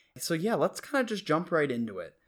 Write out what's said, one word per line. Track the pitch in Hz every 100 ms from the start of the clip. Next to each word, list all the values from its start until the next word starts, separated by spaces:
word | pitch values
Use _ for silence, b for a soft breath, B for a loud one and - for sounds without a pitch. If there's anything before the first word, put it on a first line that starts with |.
| b -
So | -
yeah, | 165 208 185
let's | 175 -
kinda | - 277
just | 226 208 -
jump | 156 175
right | 165 143
into | 120 113 92
it. | 82 -